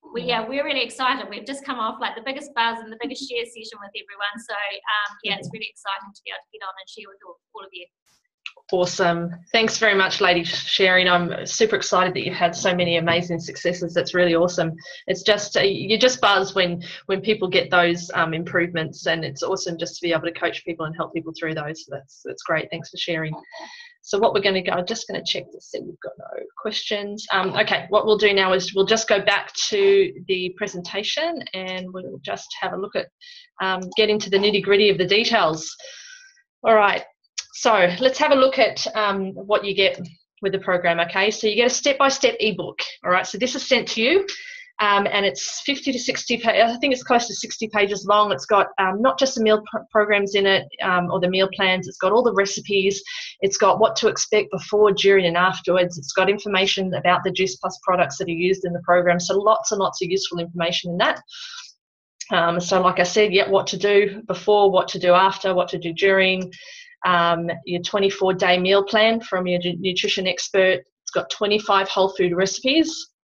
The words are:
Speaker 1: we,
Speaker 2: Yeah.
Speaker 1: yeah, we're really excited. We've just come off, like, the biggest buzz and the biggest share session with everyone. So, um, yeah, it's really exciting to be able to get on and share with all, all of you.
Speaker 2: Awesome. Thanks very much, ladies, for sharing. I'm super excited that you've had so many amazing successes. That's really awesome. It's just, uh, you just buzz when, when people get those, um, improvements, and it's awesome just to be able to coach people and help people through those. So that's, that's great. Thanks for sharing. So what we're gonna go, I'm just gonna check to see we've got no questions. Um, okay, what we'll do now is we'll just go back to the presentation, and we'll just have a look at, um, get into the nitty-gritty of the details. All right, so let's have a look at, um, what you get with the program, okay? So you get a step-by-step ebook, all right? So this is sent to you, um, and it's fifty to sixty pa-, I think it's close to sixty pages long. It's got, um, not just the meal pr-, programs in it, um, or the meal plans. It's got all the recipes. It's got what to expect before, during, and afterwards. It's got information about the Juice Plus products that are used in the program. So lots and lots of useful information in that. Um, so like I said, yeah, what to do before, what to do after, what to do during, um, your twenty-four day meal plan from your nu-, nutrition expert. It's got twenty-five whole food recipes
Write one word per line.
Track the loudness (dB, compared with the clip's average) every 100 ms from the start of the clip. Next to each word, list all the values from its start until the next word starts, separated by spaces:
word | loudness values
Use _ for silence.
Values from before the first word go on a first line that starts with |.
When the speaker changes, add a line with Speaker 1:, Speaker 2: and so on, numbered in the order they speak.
| -10
Speaker 1:
we, | -10
Speaker 2:
Yeah. | -4 -4
Speaker 1:
yeah, | -2
we're | -4
really | -2 -2
excited. | -4 -4 -2 -2 -6
We've | -14 -12
just | -12
come | -10 -6
off, | -6 -6
like, | -8
the | -8
biggest | -10 -10 -8
buzz | -4 -2 -4
and | -12
the | -12
biggest | -10 -10 -10
share | -8 -8
session | -12 -18 -18
with | -16 -16
everyone. | -18 -8 -8 -8
So, | -10
um, | -8 -6 -8 -4 -4 -4 -8
yeah, | -6 -6
it's | -6
really | -12 -14
exciting | -14 -10 -10 -10
to | -20
be | -16
able | -16
to | _ -16
get | -14
on | -16
and | -20
share | -20 -20
with | -20 -20
all, | -20 _
all | -20
of | -18
you. | -18 -20 _ _ _ _ _ -20 _ _
Speaker 2:
Awesome. | -2 -2 0 0 0 -4 -10 -4
Thanks | 0 0 2
very | 2
much, | 2 2 2
ladies, | 2 2 0
for | -6
sharing. | -4 2 4 6 4
I'm | 4 2 -6 -6
super | 0 2 2
excited | 0 2 2
that | 0
you've | -4
had | 0 0
so | 0 -2
many | 0 2 2
amazing | 2 0 0 -6
successes. | -6 -4 -4 -2 -2
That's | -2 0
really | 2 4
awesome. | 4 2 2 -2 -4 -14 -18 -16
It's | -6
just, | 0 0 0 0
uh, |
you | 0 0 -2 2
just | 2 4
buzz | 2 2 0
when, | 0 -2 -2 -10 -16 -4
when | -4
people | 0 -2 0
get | 0 2
those, | 2 4 0 -4
um, | -4 -2
improvements, | -2 -2 -2 -2 -4 -6 -6 -4
and | -4
it's | -4 -6
awesome | -4 -4 -6 -8
just | -8 -6
to | -2
be |
able | -2
to | -2
coach | -4 -4 -4
people | -10 -8 -8
and | -6
help | -8
people | -8 -10 -8
through | -8
those. | -6 -8 -10
So | -12
that's, | -16 -16 _
that's | -14 -14
great. | -6 -4 -4
Thanks | -10 -12
for | -10
sharing. | -6 -4 -6 -8 -14 -20 -20 -20 -20 _
So | -6 0
what | 2
we're | 2
gonna | 0 0
go, | -2
I'm | -4 -4
just | -6 -6
gonna | -8
check | -6 -6 -8
to | -18
see | -12 -12
we've | -12 -14
got | -16 -16
no | -14 -14 -14 -10
questions. | -8 -6 -6 -6 -6 -10 -2
Um, | -2 0 0
okay, | 0 0 2
what | 0 4
we'll | 4
do | 4
now | 4 2
is | 2 0
we'll | 0 2
just | 2 2
go | 2
back | 2 0 -2 -8 -4
to | 2 4 6 4 -2 -4
the | -4 -4 -6
presentation, | -8 -8 -10 -8 -4 -4 -4 -4 -8
and | -10 -8 -8 -10
we'll | -12 -12 -14
just | -10 -10 -10 -8
have | -6
a | -6
look | -6 -6
at, | -8 _ -20 -20 -20 _
um, | -4 -4 -6 0
get | 2
into | 2 0
the | 2
nitty-gritty | 2 2 4 4 6
of | 4
the | 2
details. | 2 2 2 2 0 -8 -14 -20 -20 -20 -20 -20 _ _ _
All | 4
right, | 6 4 0 -6 _ _ -16 -14
so | -2 2 4 4 4
let's | 0 2
have | 2
a | 6
look | 4 4
at, | 0 0 -6 -2
um, | -2 -2 -4
what | -8 -2 0
you | 0
get | 2 2 0 -12 -18 _ _
with | -4
the | -4
program, | -2 0 2 0
okay? | 0 0 0
So | 0 -2
you |
get | 2 2
a |
step-by-step | 2 0 4 2 4 0 2
ebook, | -2 -2 -8 -8 -10 -8
all | 0
right? | 0 0
So | -4
this | -4
is | -4
sent | 0 0 0
to | 0
you, | 2 2 0 -8 -14 -18 -20 _
um, | 2 2 2
and | 2
it's | 0 -2 -8 -8
fifty | -6 -4 -2
to | -4
sixty | -4 -6 -2 -2
pa-, | 0
I | 4 4 2
think | -2
it's | -2
close | 2 2 2
to |
sixty | -8 -10 -8 -4
pages | 0 0 -2
long. | 2 4 4
It's | 0 2
got, | 2 2 0
um, | -2 2
not | 2 2
just | 0 2
the |
meal | 4 4 2
pr-, | -10 -2
programs | 2 4 2 2
in | 2
it, | 4 2 0 -6
um, | 0 0 0
or | 0
the | 0
meal | 2 0
plans. | 2 0 0 -4
It's | -2
got | 2
all | 4
the | 4
recipes. | 2 0 -2 -2 0 2 -2 -8 -12 -12 -4
It's | -2 2
got | 2 4
what | 2 2
to | 0
expect | 0 0 0 0
before, | -6 -2 4 4
during, | 6 6 6 4
and | 4
afterwards. | 2 2 0 2 2 -2
It's | -6
got | 0 2
information | 0 0 0 2 0 -2
about | 0 2 2
the | 2
Juice | -2 -2 -2
Plus | -8 -8
products | -2 0 0 -2
that | -6
are |
used | -2 0 0
in | -2
the | -6
program. | 2 4 4 2
So | 2 2
lots | 4 2 2
and | -2
lots | -2 -2
of | -2
useful | -2 -2 -6
information | -6 -4 -2 -2 -4
in | 0
that. | 0 -2 _ -18 -18 -18 -20 _ _ _ _ _ -4
Um, | 0 2 0
so | 0 2
like | 2 2
I |
said, | 0 2 4
yeah, | 4 4
what | 2 0
to | -2
do | 2 4 2 -2 -8
before, | -6 2 4 6
what | 4 0
to | 0
do | 4
after, | 6 4 2 -2
what | 0 0
to | -4
do | -6
during, | 0 2 4 4 0 -4 -12 -20 -20 -20 _ 0
um, | 2 4 2 -2 -6 -6
your | -6
twenty-four | -2 0 0 2 0
day | 2 2 2
meal | 4 2
plan | 4 2 2 2
from | -2 -4 -2
your | -2
nu-, | -2 -4
nutrition | -4 -2 -2 -2 -2
expert. | -4 -2 2 2 2 -4 _
It's | -6
got | -6 -6
twenty-five | -4 0 0 2 2 2
whole | 2 0 2
food | 0
recipes | 2 0 0 0 2 2 -2 -12 _